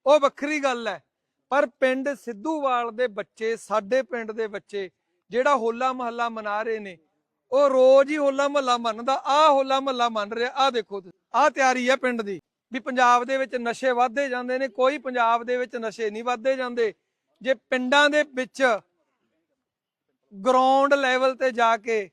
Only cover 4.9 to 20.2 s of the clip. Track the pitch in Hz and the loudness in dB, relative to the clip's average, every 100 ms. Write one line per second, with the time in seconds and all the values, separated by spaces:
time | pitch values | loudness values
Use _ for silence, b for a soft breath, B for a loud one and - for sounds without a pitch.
4.9 | _ _ _ _ 220 277 269 226 233 262 | _ _ _ _ 0 2 2 0 -2 -4
5.9 | 254 240 233 233 220 214 208 226 220 202 | -4 -8 -4 -6 -6 -6 -6 -4 -6 -8
6.9 | 170 _ _ _ _ _ 262 285 262 262 | -18 _ _ _ _ _ 2 4 6 6
7.9 | 269 277 302 277 269 285 285 254 240 233 | 6 4 0 0 0 0 0 0 -2 -2
8.9 | 214 240 269 285 285 311 277 269 269 269 | -4 -4 -2 0 4 6 4 2 -2 -2
9.9 | 254 240 220 202 226 247 277 269 240 - | -2 -2 -2 -6 -4 -6 0 0 0 -6
10.9 | 202 180 _ _ 233 294 277 262 254 247 | -12 -14 _ _ 2 2 4 0 2 0
11.9 | 262 254 240 202 180 _ _ _ 247 269 | 0 0 -4 -6 -10 _ _ _ -10 -4
12.9 | 254 247 247 247 269 262 254 233 220 262 | 2 4 4 2 -4 -4 -4 -4 -2 -2
13.9 | 240 247 226 277 247 247 254 269 - 262 | 0 0 0 -4 -4 -6 -4 -6 0 0
14.9 | 294 262 247 226 233 233 247 247 240 226 | 0 -6 0 0 0 0 -4 -4 -6 -8
15.9 | 196 220 214 233 247 254 262 247 240 220 | -6 -6 -4 -4 -2 0 0 -2 -2 -2
16.9 | - _ _ _ _ 233 262 _ 254 254 | -4 _ _ _ _ -4 -4 _ -4 2
17.9 | 285 294 302 294 254 254 - 262 202 - | 4 6 4 0 -4 -8 0 0 0 -4
18.9 | _ _ _ _ _ _ _ _ _ _ | _ _ _ _ _ _ _ _ _ _
19.9 | _ _ _ | _ _ _